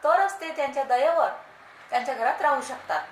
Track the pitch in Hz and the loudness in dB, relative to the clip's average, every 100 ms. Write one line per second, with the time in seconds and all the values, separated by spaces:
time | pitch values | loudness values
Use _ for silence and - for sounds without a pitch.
0 | 294 349 392 - 320 311 277 269 269 247 | 4 4 4 -2 -10 -4 -4 -2 0 2
1 | 294 330 - - - - - - - 247 | 4 2 0 -2 -16 -20 -20 -20 -4 -4
2 | 233 254 233 - 294 269 254 247 - 160 | -2 -2 -2 2 2 2 -2 -12 -6 -6
3 | - | -6